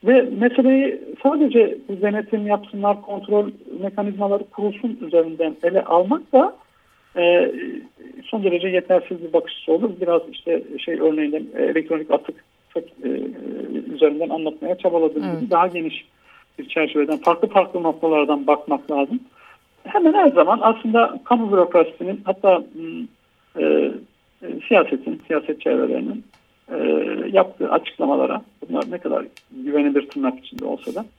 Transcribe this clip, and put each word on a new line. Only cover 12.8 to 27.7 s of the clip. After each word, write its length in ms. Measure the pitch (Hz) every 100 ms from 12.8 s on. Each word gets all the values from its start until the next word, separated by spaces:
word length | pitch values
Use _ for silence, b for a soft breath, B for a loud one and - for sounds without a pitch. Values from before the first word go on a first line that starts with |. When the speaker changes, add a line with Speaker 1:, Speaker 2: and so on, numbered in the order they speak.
| - _
Speaker 1:
e, 40 | - - - - - - - - -
üzerinden 360 | 147 151 147 165
anlatmaya 480 | 160 156 151 156 180
çabaladığım 460 | 185 170 160 156
Speaker 2:
Evet. 180 | 190 165
Speaker 1:
gibi 100 | 226
daha 160 | 175 180
geniş 380 | 175 160 - - b b b _ -
bir 80 | 135
çerçeveden, 500 | - 151 151 147 151
farklı 300 | - 170 202
farklı 360 | 196 180 180
noktalardan 640 | 165 156 165 156 143 143 139
bakmak 440 | 147 - 143 -
lazım. 280 | 143 139 240 - b b b _ _
Hemen 300 | - 415 330
her 140 | 403 330
zaman 300 | 175 170 220
aslında 580 | - 226 226 226 226 - -
kamu 260 | 240 220
bürokrasisinin, 680 | 196 175 175 165 - 175 202
hatta, 400 | 185 190 196 175 - 156
m, 280 | 165 165 - _ _ _ _ 156
e, 280 | 156 - 143 - - _ _ _
e, 40 | 175 - -
siyasetin, 540 | 208 160 131 - - -
siyaset 340 | 151 - 151
çevrelerinin, 640 | - - - 127 - 208 - _ _ _ _
e, 60 | - 156 156 101 104 -
yaptığı 400 | 196 - - -